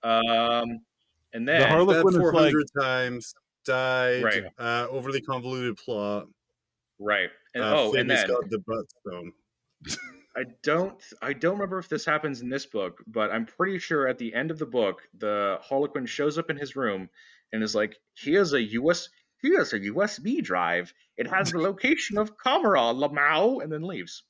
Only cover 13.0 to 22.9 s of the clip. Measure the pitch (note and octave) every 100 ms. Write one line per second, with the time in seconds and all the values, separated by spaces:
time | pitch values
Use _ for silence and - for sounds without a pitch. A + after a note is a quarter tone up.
13 | - A2+ G#2+ G#2+ A2+ - F#3 F#3+ - D#3
14 | C3 B2+ A#2 A#2 D3+ D#3 D3 B2 G#2 F2+
15 | - _ G#2+ G#2 G2+ F#2+ - C3+ C#3+ D3
16 | B2 - D3 D3+ D#3+ C#3+ C#3+ C3+ B2 F#2+
17 | F#2 _ - - _ A2 A2 A2 G#2+ -
18 | _ - - F3 F#3 C#3 A2 A2+ C#3 E3+
19 | - _ _ _ C4+ F4+ - G#2+ G2 A#2+
20 | G#3 - D#3 C#4+ G#3+ F2+ E2+ F2 F2+ -
21 | _ - A#2 F#3+ F#3+ E3+ F3+ F#3+ B3+ D#4+
22 | - G3+ G#3+ - - D4 C#4 E3+ A#2